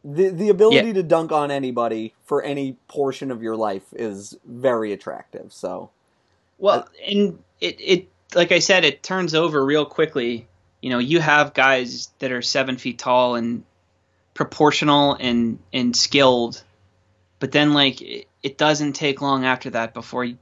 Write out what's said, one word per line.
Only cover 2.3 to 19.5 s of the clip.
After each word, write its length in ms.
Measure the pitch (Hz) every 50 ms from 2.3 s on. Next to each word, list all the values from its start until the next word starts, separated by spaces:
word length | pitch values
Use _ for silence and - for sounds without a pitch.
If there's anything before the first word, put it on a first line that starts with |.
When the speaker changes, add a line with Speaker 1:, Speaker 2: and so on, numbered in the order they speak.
| 151 139 -
Speaker 1:
any 300 | 147 143 143 139 131 127 _ _ _
portion 420 | - 151 139 135 131 - 139 135
of 100 | 127 110
your 140 | 113 110 110
life 280 | 110 110 104 98 98 _ _ -
is 440 | - 113 110 101 98 101 101 - - _
very 460 | - 123 120 127 131 120 113 110 104
attractive, 640 | 101 95 - 90 67 - - _ - - 92 98 -
so. 360 | - - 90 90 90 90 - _ _ _ _ _ _ _ _ _ _ _ _ _
Speaker 2:
Well, 220 | _ - 202 175 -
Speaker 1:
Uh, 60 | - _ _ 76 104
Speaker 2:
and 320 | - 202 202 202 190 165 - _ _ _ _
it, 140 | - 175 - -
it, 280 | - - 190 180 - _ _ _ _ _ -
like 160 | 175 175 -
I 80 | 190 170
said, 240 | - - 190 185 165
it 200 | 147 135 _ -
turns 300 | - 185 190 180 165 156
over 280 | 156 170 170 151 143 135
real 220 | 135 147 151 147
quickly. 600 | 147 - - 156 156 156 139 120 120 120 113 113 _ _ _ _ _ _ _
You 80 | - 127
know, 80 | 127 123
you 200 | 123 135 160 170
have 340 | 156 151 151 147 147 143 _
guys 560 | - 131 135 135 127 127 123 127 120 - - _ _
that 120 | 143 127
are 100 | 127 123
seven 360 | 120 - - 143 131 135 127
feet 220 | 123 - 127 117 -
tall 360 | - 131 123 127 123 123 120
and 280 | 117 117 117 120 113 - _ _ _ _ _ _ _ _ _ _ _ _ _ _
proportional 840 | - 151 - - - 156 147 143 - 156 151 143 147 143 143 135 -
and, 400 | 127 127 120 120 117 113 110 - - _ -
and 220 | 131 123 123 120
skilled, 680 | - - - - 139 139 131 127 120 117 113 110 - _ _ _ _ _ _ _ _ _ _ _ _ _ _ _ _
but 120 | 147 135
then, 220 | - 147 151 151 147
like, 280 | 143 139 135 120 -
it, 260 | - - 120 120 - _ _ _ -
it 140 | 139 139
doesn't 360 | - 151 151 151 147 151 147 139
take 280 | - 160 143 135 139
long 220 | 143 139 139 131 127
after 260 | 131